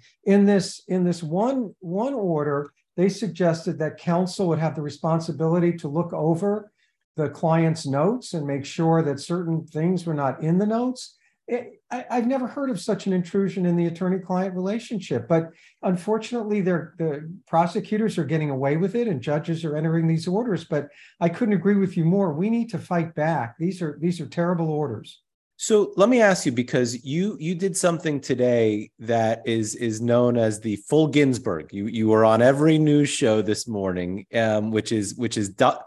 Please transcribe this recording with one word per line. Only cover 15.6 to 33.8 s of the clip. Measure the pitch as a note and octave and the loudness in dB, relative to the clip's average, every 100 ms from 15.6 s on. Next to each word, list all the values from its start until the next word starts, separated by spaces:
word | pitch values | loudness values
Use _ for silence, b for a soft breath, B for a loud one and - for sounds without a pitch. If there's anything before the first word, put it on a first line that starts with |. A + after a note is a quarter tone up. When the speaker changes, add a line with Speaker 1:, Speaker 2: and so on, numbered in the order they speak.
| b b | b b
Speaker 1:
unfortunately, | G3+ F3+ G#3 A3 A3 A#3+ G#3 G#3 | -2 -2 0 -4 -2 -6 -2 0
they're, | F3+ F3 E3 - | 0 0 -2 -4
the | D#3+ C#3+ D#3+ F#3 - | -4 -4 -8 -16 -2
prosecutors | E3 F3 A3 - G#3+ A3 F3+ | 2 2 0 -2 0 0 -2
are | |
getting | C3+ D#3 D3+ | -2 0 0
away | C3 C#3 D#3 | 0 0 0
with | F#3+ A#3+ | 0 -2
it | A#3 | -2
and | C#3 | -2
judges | D3+ D3 D#3+ E3 | -2 -4 -2 -4
are | E3 D3 | -4 -2
entering | D#3+ E3 E3 | 0 0 2
these | D#3+ F3 | 0 0
orders. | F#3+ B3 E3+ | -2 -2 -4
But | - D3+ D3 B B B | -2 -4 -4 B B B
I | F3 | -2
couldn't | E3+ A#3 | 0 0
agree | G3 F#3+ G3+ | 2 2 2
with | F#3 F3+ | 2 0
you | D#3+ | 2
more. | G3 F#3+ | 2 2
We | C#3+ G3+ | 0 0
need | A#3 A#3 | 0 -2
to | D3+ | -6
fight | - F3 E3 | -2 -2 -2
back. | D#3+ D#3 D#3 A#2 - | -2 0 0 -4 -4
These | E3 F3+ | -4 -4
are, | D#3+ - | -6 -4
these | E3 F3 | -4 -4
are | C3+ | -6
terrible | - E3+ F3+ D#3+ | -2 0 0 0
orders. | D3+ C#3+ A2+ - - _ _ _ - | -2 -4 -6 -12 -20 _ _ _ -10
Speaker 2:
So | - G#3+ G3+ - | 2 2 2 2
let | G3+ | 4
me | B3 | 6
ask | G#3+ F3+ D3+ | 6 4 0
you, | |
because | A#2+ A#2+ C#3 A#2+ A#2+ C3+ | -2 0 2 0 -2 -4
you, | D#3 G3+ F#3 | -2 -2 -4
you | D#3 F3 | -6 -2
did | F#3+ E3 | -2 0
something | F3+ E3 E3 C#3+ | 0 0 -2 -4
today | - A#2+ B2 A#2+ A2 G#2+ G#2+ - | -2 0 2 4 2 0 -6 -12
that | A2+ A#2 A2 A2+ A#2 | -2 0 2 0 -2
is, | A2+ G#2+ - | -2 -2 -4
is | A#2+ A2 | -4 -2
known | A#2 A#2+ B2 A#2+ | 2 4 4 4
as | A2+ G2+ | 2 0
the | A2+ G2 | -4 -6
full | - D3 D#3 | 0 2 4
Ginsburg. | C3+ C#3 A#2+ A2+ E2 D2+ | 4 4 2 -2 -6 -6
You, | G2+ G#2 | -8 -6
you | A2+ A2 | 0 4
were | A2 A2 | 6 6
on | A2+ | 8
every | A#2+ C#3+ D#3 D#3 | 6 6 4 4
news | D#3 D3 C#3+ | 4 4 4
show | - B2 G#2+ | 2 2 2
this | G#2 G#2 - | 2 -2 -4
morning, | G#2 | -4